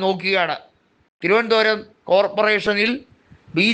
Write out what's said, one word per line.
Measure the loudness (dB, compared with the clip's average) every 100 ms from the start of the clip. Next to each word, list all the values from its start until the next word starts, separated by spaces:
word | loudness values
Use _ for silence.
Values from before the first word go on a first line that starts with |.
നോക്കുകയാണ്. | -2 -2 -2 -2 -2 -4 -12 _ _ _ _ _
തിരുവനന്തപുരം | 0 0 2 2 2 -2 -6 _ 0
കോർപ്പറേഷനിൽ | 2 2 0 0 0 -2 0 -2 -2 -10 _ _ -20 _ 0
ബി | 0